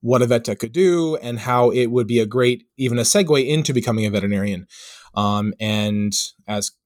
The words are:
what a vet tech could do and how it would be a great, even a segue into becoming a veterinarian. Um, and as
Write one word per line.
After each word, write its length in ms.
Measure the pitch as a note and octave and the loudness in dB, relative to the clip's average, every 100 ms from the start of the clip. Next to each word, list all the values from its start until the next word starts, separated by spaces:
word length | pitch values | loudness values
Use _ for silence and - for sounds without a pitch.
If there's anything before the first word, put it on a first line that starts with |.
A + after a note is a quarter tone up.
what 200 | A#2 B2+ | 2 2
a 60 | A#2+ | 4
vet 160 | A#2 | 2
tech 160 | A#2 G#2 | 0 -6
could 140 | A2+ | -4
do 420 | B2+ F#3 F3 D#3+ D#3 | 2 2 4 0 -4
and 180 | A#2+ A#2+ | -6 -8
how 300 | B2+ B2 B2 | -2 2 4
it 160 | B2 A#2+ | 4 2
would 200 | B2 A2 | 0 0
be 140 | A#2 | 0
a 60 | A2 | 0
great, 400 | A#2+ B2 B2 _ _ | 2 2 0 _ _
even 240 | C3 A#2 | -2 0
a 40 | |
segue 440 | A#2 G#3 F3+ D3 C3 | 0 2 2 2 2
into 260 | D#3 D3+ | 0 0
becoming 320 | B2+ A#2 A2+ G#2+ | -2 0 -2 0
a 40 | |
veterinarian. 580 | G2+ G2+ G2+ G2+ F#2+ F#2 - - - - | -2 -2 -2 -4 -6 -10 -20 -20 -20 -12
Um, 400 | - G#2 G#2 G#2 - | -4 -2 0 -4 -4
and 560 | G#2+ G#2+ G#2+ G#2 G#2 G2+ - _ - | -4 -2 -2 -2 -4 -4 -8 _ -10
as 220 | G#2 G2+ _ | -8 -8 _